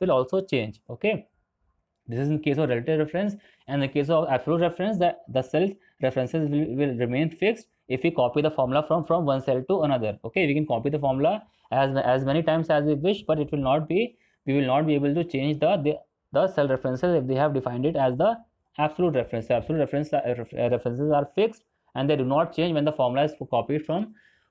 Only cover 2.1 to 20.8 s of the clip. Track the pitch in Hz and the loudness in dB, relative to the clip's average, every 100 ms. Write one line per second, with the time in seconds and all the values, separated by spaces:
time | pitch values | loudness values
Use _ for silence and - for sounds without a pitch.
2.1 | 113 143 151 151 143 147 120 120 160 151 | -4 -2 0 0 0 0 0 0 -2 0
3.1 | 170 208 202 _ _ - 143 135 147 143 | -2 -4 -6 _ _ -6 -4 -2 -2 2
4.1 | 160 156 131 - 170 170 175 190 185 175 | 2 2 0 0 0 0 0 -2 0 0
5.1 | - - 123 131 151 196 196 _ - 131 | -2 -4 -4 -2 0 0 -2 _ -4 -2
6.1 | 131 123 160 147 147 151 127 143 117 120 | -2 -2 0 0 0 -2 0 -2 0 0
7.1 | 131 160 - 196 226 - _ - 131 - | 0 0 0 0 -2 -8 _ -6 0 0
8.1 | 165 - 147 151 151 127 139 151 170 151 | 2 2 2 0 0 0 2 2 0 2
9.1 | 170 151 135 127 127 131 190 151 131 110 | 0 2 0 0 -2 0 0 2 0 -2
10.1 | 104 113 - 156 143 156 117 139 151 139 | -6 -6 0 0 0 0 -2 -2 -2 0
11.1 | 131 151 202 - _ - 123 135 135 123 | 2 0 0 -8 _ -4 0 2 0 2
12.1 | 131 135 151 160 160 160 151 147 147 170 | 0 2 0 0 0 2 2 2 0 0
13.1 | 208 - 156 147 143 135 147 156 175 240 | -2 -2 -2 -2 -2 0 0 0 -2 -2
14.1 | _ _ _ - 139 131 135 156 147 143 | _ _ _ -2 0 2 2 2 2 2
15.1 | 156 170 135 143 151 156 196 143 151 - | 0 -2 -2 -2 0 0 2 0 -2 -8
16.1 | _ _ 139 190 190 143 131 131 127 180 | _ _ 0 0 0 0 0 -2 -2 2
17.1 | 170 127 131 151 139 127 123 143 151 131 | 0 0 0 2 0 -2 -2 -2 2 0
18.1 | 127 190 226 - _ _ - 151 - 175 | 2 0 0 -8 _ _ -4 -2 0 0
19.1 | 131 113 117 110 120 - 160 139 143 151 | 0 -2 -4 0 -2 0 -2 0 -2 0
20.1 | 139 - 120 113 - 120 120 | -2 -2 -4 -6 -2 0 0